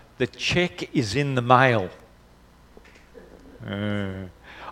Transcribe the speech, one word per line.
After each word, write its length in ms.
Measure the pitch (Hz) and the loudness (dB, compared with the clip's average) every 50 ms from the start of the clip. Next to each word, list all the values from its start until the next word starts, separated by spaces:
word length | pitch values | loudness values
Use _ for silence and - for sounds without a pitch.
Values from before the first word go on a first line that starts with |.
| - - - | -20 -14 -6
the 100 | - 127 | -4 -4
cheque 640 | 117 - - - - - 175 180 175 - - 156 - - | -4 -4 -4 -4 0 2 2 0 0 -2 -8 -10 -2 0
is 180 | - 120 101 98 | 0 0 0 0
in 220 | 139 143 139 135 | -2 0 0 0
the 60 | 127 120 | 0 4
mail. 460 | 123 127 123 131 131 120 110 92 90 - - - - - - - - - - - - - - - - - - - - - - - - - - - - - - - - - - - | 6 6 6 6 6 4 4 0 -2 -8 -14 -20 -20 -20 -20 -20 -20 -20 -20 -20 -20 -20 -20 -20 -20 -20 -20 -20 -20 -20 -20 -20 -20 -20 -20 -20 -20 -20 -20 -20 -20 -20 -16 -12
Uh, 600 | - 98 101 104 104 104 104 101 95 95 95 95 90 - - - - - - - - | -10 -8 -6 -4 -4 -4 -4 -4 -6 -6 -8 -10 -12 -16 -20 -20 -20 -20 -18 -16 -18